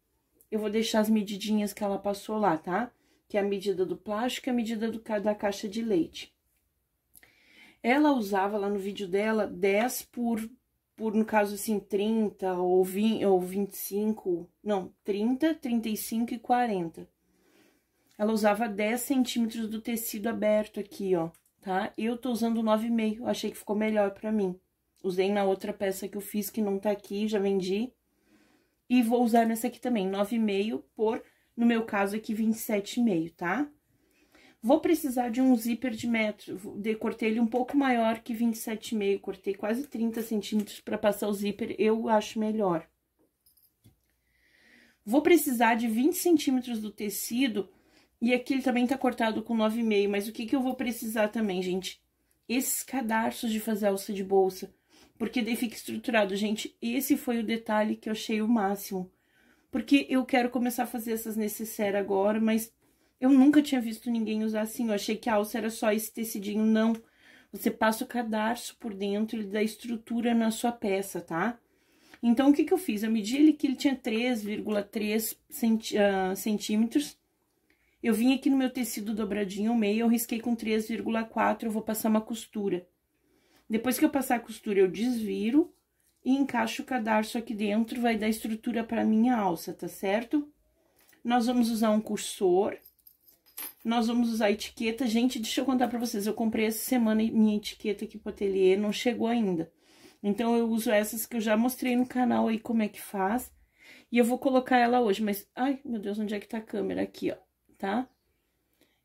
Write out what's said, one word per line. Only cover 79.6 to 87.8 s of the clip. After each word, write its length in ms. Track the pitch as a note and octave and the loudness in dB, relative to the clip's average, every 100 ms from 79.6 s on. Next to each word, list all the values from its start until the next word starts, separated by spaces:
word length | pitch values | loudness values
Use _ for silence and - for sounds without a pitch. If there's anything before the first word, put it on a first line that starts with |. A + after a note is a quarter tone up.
| G#3+ | 0
ao 40 | A#3 | 2
meio, 240 | G3+ A3 | 2 2
eu 80 | A#3 | 4
risquei 320 | A#3 - A#3 | 2 0 -4
com 140 | A#3+ | -2
três 340 | A#3+ A3 A3 G#3+ | -2 0 0 0
vírgula 340 | G#3+ G#3+ A3+ | -4 -2 -2
quatro, 460 | A3 A3+ G3+ G#3+ A#3 | -2 0 0 0 -2
eu 20 | |
vou 120 | G#3+ | -4
passar 260 | A3 G#3+ A3+ | -4 -2 2
uma 140 | A3 | 0
costura. 680 | A3 A3+ - G#3+ G3 F3+ - _ _ _ _ _ _ _ - | 0 -10 -8 -4 -2 -4 -6 _ _ _ _ _ _ _ -4
Depois 300 | A3 B3+ A#3+ | -2 0 2
que 60 | D4+ | 2
eu 20 | |
passar 280 | C#4 B3+ A#3+ | 2 0 -2
a 40 | |
costura, 400 | A3+ G#3+ G#3+ G3 | -4 -10 -2 2
eu 80 | F#3+ | 2
desviro 800 | E3+ B3 A#3 G#3+ G3 G#3+ D4 F4 _ _ _ _ _ | 2 -2 -2 -4 -2 2 2 2 _ _ _ _ _
e 80 | B3 | 0
encaixo 480 | C#4 C4+ A#3 A3+ - | 2 2 0 -2 -4
o 40 | - | -6
cadarço 500 | B3+ A3 G#3+ A3 B3 | -4 2 0 0 -4
aqui 160 | A3+ | -6
dentro, 480 | G#3 G#3 G#3+ | -4 0 0